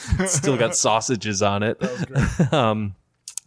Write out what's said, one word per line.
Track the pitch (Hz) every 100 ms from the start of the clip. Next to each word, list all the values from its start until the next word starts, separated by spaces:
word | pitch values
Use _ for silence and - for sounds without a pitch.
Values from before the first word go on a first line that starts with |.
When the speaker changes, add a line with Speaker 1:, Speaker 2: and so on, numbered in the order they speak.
| - 160 190
Speaker 1:
still | 151 143 123
got | 113 -
Speaker 2:
<laughs> |
Speaker 1:
sausages | 117 113 123 113 107 98
on | 101 101
it. | 107 -
Speaker 2:
That | 190
was | - -
great. | 135 107 - 139
Speaker 1:
<laughs> | 151
Um, | 113 107 101 - _ _ - -